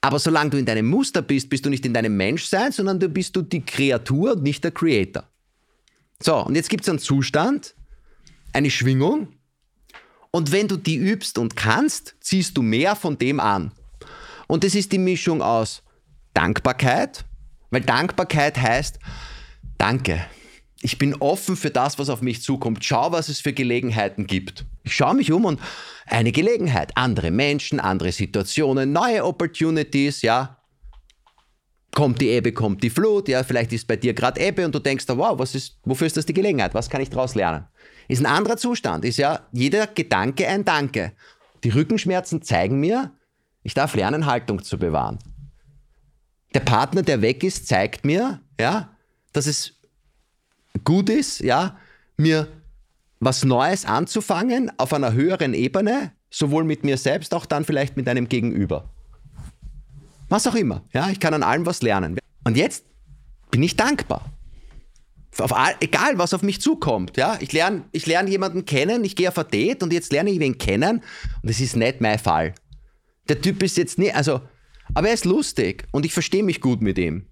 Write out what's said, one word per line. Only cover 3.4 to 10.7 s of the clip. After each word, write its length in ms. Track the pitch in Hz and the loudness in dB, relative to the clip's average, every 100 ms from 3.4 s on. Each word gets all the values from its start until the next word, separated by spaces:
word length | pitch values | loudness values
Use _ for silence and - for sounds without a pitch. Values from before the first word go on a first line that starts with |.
die 200 | 165 175 | -2 -4
Kreatur 720 | - - 139 120 - 135 208 | -4 0 2 2 0 0 2
und 80 | 226 | 0
nicht 180 | 139 143 | 0 -2
der 80 | 170 | -4
Creator. 540 | - 165 120 92 - - _ _ _ _ _ _ _ _ _ | 0 2 2 0 -6 -12 _ _ _ _ _ _ _ _ _
So, 220 | - 147 | 0 2
und 100 | - | 2
jetzt 160 | 143 160 | 0 0
gibt's 180 | 196 - | -2 0
einen 120 | 156 | -2
Zustand, 760 | - 139 127 147 190 285 - _ - - _ - - - - | 0 0 2 2 2 0 -4 _ -20 -20 _ -20 -20 -20 -6
eine 180 | 131 143 | 0 0
Schwingung. 640 | - 123 131 147 294 202 _ _ _ _ _ _ - _ _ _ | 2 2 4 2 2 -2 _ _ _ _ _ _ -20 _ _ _
Und 220 | 170 151 | -2 2
wenn 160 | 185 | 2
du 80 | 208 | 2